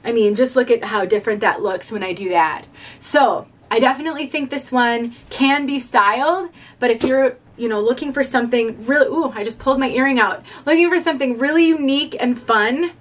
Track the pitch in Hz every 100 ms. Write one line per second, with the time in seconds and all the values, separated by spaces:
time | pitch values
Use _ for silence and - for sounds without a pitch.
0 | 220 233 208 208 254 254 254 233 - 214
1 | 190 214 220 208 208 - 196 185 - 214
2 | 190 180 190 175 156 - - - - -
3 | - 294 240 180 - _ - 220 247 262
4 | 320 294 302 311 269 277 - 254 240 233
5 | 233 - - - 269 285 285 277 - 226
6 | 202 233 294 359 349 - - - 247 233
7 | 254 262 262 - _ - 233 214 214 247
8 | 294 269 269 254 247 240 226 - 226 294
9 | 269 294 277 220 208 233 262 269 262 254
10 | 269 254 202 180 - - - 320 349 349
11 | 330 277 262 233 277 320 330 320 269 277
12 | 311 - 247 247 - 214 214 269 339 -